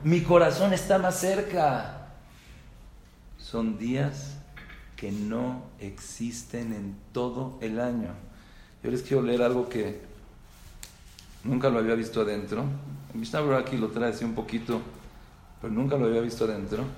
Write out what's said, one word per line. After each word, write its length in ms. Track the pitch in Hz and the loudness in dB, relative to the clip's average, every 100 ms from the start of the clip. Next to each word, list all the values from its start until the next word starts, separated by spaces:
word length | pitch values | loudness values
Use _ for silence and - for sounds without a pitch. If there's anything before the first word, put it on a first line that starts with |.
Mi 180 | 151 170 | 4 4
corazón 520 | 170 175 165 170 196 | 8 8 8 6 4
está 260 | 185 - 190 | 4 4 4
más 200 | 185 180 | 4 2
cerca. 880 | 185 190 196 180 151 123 110 - - - - - - - - - - - - - - - | 2 2 0 4 4 2 -4 -10 -14 -18 -20 -20 -20 -20 -20 -20 -20 -20 -20 -20 -20 -18
Son 400 | - 117 113 104 | -8 -2 -2 -2
días 600 | 113 131 143 143 - - - - - - - - | -2 0 0 -2 -10 -12 -16 -18 -16 -16 -18 -10
que 160 | 104 | -6
no 520 | 101 104 113 127 127 - - | -4 -2 -2 -2 -4 -10 -12
existen 920 | 98 95 - - 117 110 - 120 113 | -12 -10 -14 -6 -6 -6 -8 -8 -6
en 220 | 107 98 98 - | -6 -6 -10 -8
todo 460 | 127 123 123 131 131 | -4 -2 -2 -6 -6
el 180 | 113 110 | -4 -2
año. 340 | 123 120 95 95 - - - - - - | 0 -2 -4 -8 -14 -18 -20 -20 -20 -8
Yo 80 | 120 | -4
les 100 | 123 | -2
quiero 220 | 123 139 | 2 2
leer 180 | 120 120 | 4 4
algo 260 | 120 127 120 | 4 4 0
que 320 | 120 104 - - - - - - - - - - - - - - - | -2 -2 -4 -12 -18 -20 -20 -20 -20 -20 -18 -18 -18 -20 -20 -20 -10
nunca 260 | - 123 135 | -2 2 4
lo 100 | 117 | 4
había 160 | 110 113 | 4 2
visto 260 | 110 - | 0 0
adentro. 420 | 104 104 101 107 139 139 - - - | 0 0 -4 -4 -2 -4 -8 -14 -10
El 60 | 113 | -8
Mishnah 220 | 113 156 | -4 0
Berurah 180 | 147 135 | 4 2
aquí 180 | 123 127 | 2 0
lo 100 | 107 | -2
trae 240 | 107 117 | 0 -2
así 120 | 110 | 0
un 120 | 117 113 | -2 -4
poquito, 440 | 110 113 113 117 - - - - - - - - | -2 -4 -2 -2 -4 -14 -18 -20 -20 -20 -20 -10
pero 140 | 113 | -4
nunca 240 | 110 135 143 | 0 2 4
lo 80 | 120 | 4
había 160 | 113 | 4
visto 240 | 117 117 113 | 2 0 0
adentro. 380 | 107 98 107 135 | 0 -4 -4 -4